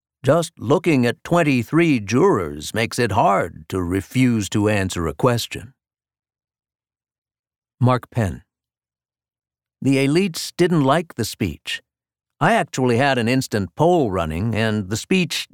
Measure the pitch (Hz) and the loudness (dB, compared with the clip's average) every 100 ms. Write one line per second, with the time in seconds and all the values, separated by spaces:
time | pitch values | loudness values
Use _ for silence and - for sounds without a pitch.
0 | _ _ 127 165 165 - 104 170 175 135 | _ _ 2 2 0 -6 0 0 2 2
1 | 120 - - 170 151 127 107 156 170 127 | 2 -2 0 0 2 0 0 2 2 2
2 | 98 123 196 123 78 73 76 107 113 - | 0 2 2 2 -2 -8 -8 -4 -4 -2
3 | 98 104 170 190 120 82 - 95 87 95 | 0 2 2 2 -2 -8 -8 -6 -2 -2
4 | - 127 127 113 98 110 104 104 92 90 | -2 0 2 2 -2 0 0 0 -2 -4
5 | 80 - 127 117 - - 120 - _ _ | -6 0 0 0 -4 -10 -14 -20 _ _
6 | _ _ _ _ _ _ _ _ _ _ | _ _ _ _ _ _ _ _ _ _
7 | _ _ _ _ _ _ _ - 123 127 | _ _ _ _ _ _ _ 0 2 2
8 | - - 98 64 - _ _ _ _ _ | -2 -4 -4 -4 -16 _ _ _ _ _
9 | _ _ _ _ _ _ _ - 135 135 | _ _ _ _ _ _ _ -4 0 2
10 | 139 165 196 - - - 175 170 135 160 | 2 2 0 -4 -6 0 2 2 2 2
11 | 170 - 107 - 95 - - - _ _ | -2 -6 -6 -4 -6 -6 -10 -12 _ _
12 | _ _ _ - 160 220 165 - 127 117 | _ _ _ -2 0 2 0 -2 0 2
13 | 139 123 113 131 - 110 92 - 160 180 | 2 2 0 0 -2 -4 -4 0 2 2
14 | 120 92 80 82 117 104 113 107 92 113 | 0 -2 -4 -4 -4 -2 -2 -2 -4 -6
15 | - 190 170 - - | 0 0 0 -6 -6